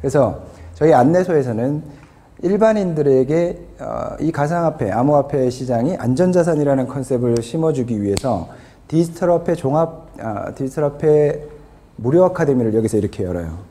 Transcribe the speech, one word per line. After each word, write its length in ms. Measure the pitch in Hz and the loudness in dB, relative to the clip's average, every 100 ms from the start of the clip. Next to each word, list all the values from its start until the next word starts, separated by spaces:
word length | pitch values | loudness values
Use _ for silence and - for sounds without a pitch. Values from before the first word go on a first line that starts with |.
그래서 380 | 139 143 113 - - - - | 0 2 2 -2 -16 -20 -20
저희 180 | - 151 | 0 4
안내소에서는 920 | 143 127 180 185 160 127 110 127 151 156 - - - _ - | 6 6 4 2 0 0 -2 -2 -4 -8 -20 -20 -20 _ -6
일반인들에게, 1300 | 175 202 220 214 190 156 143 131 131 160 175 175 - - | -2 2 2 2 -2 0 4 4 4 0 0 -4 -16 -12
어, 360 | 110 113 - - | -8 -8 -8 -4
이 100 | 156 | -4
가상화폐, 580 | 151 147 175 165 156 107 | 0 -2 0 -2 -2 -2
암호화폐 640 | 107 139 147 139 143 127 | 0 2 2 2 0 0
시장이 460 | 120 127 117 131 - | -2 -4 0 0 -2
안전자산이라는 920 | 117 131 185 180 170 156 143 135 123 | -2 2 2 4 2 2 2 0 -2
컨셉을 560 | 143 127 127 120 117 | -6 -4 -2 2 0
심어주기 580 | 117 165 160 143 120 110 | -2 -2 0 0 -2 -2
위해서 480 | 101 98 131 101 85 - - - - | -2 -2 -2 -4 -6 -16 -20 -20 -2
디지털 420 | 156 170 165 180 | 0 0 -2 0
화폐 240 | 170 175 | 0 0
종합, 540 | 165 135 151 160 - - - | -2 0 0 -2 -6 -20 -12
아, 320 | 117 101 - - | -8 -8 -8 -8
디지털 300 | 135 156 143 | -8 -2 -4
화폐 580 | 147 156 151 147 - - - - - - - | 0 2 4 4 -2 -10 -18 -20 -20 -20 -6
무료 300 | 113 165 185 | 2 4 4
아카데미를 480 | 175 151 127 113 | 2 0 2 2
여기서 240 | 110 110 107 | 0 2 0
이렇게 260 | 98 - | -2 -4
열어요. 360 | 92 90 82 85 98 | -4 -4 -6 -10 -16